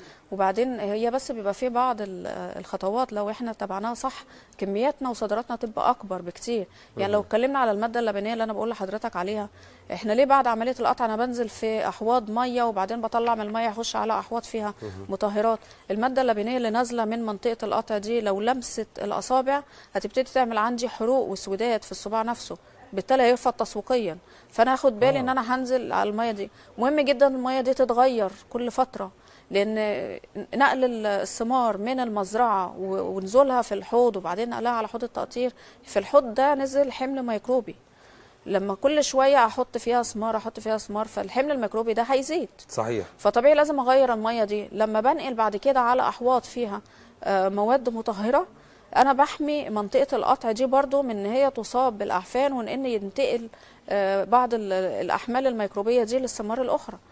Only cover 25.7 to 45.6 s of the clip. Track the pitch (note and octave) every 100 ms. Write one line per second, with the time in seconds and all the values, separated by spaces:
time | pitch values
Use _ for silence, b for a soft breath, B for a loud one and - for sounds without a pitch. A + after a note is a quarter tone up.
25.7 | B3+ A#3+ F#3 G3+ G#3+ A#3 G3+ G3+ B B
26.7 | - B3 D4+ C#4 C4 C#4 C4 B3+ C4 B3
27.7 | C4 B3 A#3 C4 A#3 F#3+ - - A#3+ A#3+
28.7 | C4 B3+ - F#3+ - B B - G3 G#3
29.7 | A3 G#3+ - - F2+ - G#3 - A3+ C#4
30.7 | C4 B3+ A3+ G#3+ G3 - - A#3 C4 A#3
31.7 | G3 A3+ B3+ A#3+ G#3 F#3+ A3 A#3+ G3 F3+
32.7 | F3+ F#3+ F#3+ F#3 F#3+ F#3+ B3 C#4 B3 -
33.7 | G3+ F#3+ A#3+ A#3+ G3 E3+ F3+ A#3+ A3+ A#3
34.7 | A#3 G#3+ A#3 A#3+ - - A#3+ B3 B B
35.7 | B - G3+ - C#4+ B3 A3 C#4 C#4 C4+
36.7 | C4+ C4+ - C4 C4+ A#3+ G#3+ - B3+ E3+
37.7 | - _ B B B B B - F#3+ G3+
38.7 | F#3+ C#4 D4+ C#4 C4 C4+ C#4 A3 B3+ B3
39.7 | A#3+ A#3 A#3+ A3+ G#3 A3+ A3 A3 A3 A3
40.7 | A3 - G#3 A3 G3+ G3 B3+ D4 C4+ G#3
41.7 | A3 A3+ A3 A#3+ C4+ C4+ E4 A3+ - -
42.7 | - A2 A2+ F2+ - G3+ A#3 C4+ D4 D4+
43.7 | C#4 B3 C4 B3+ A3+ A3 A#3 G3+ G#3 -
44.7 | G3+ A3 G#3+ B3 E4 C4+ A3+ G#3+ G#3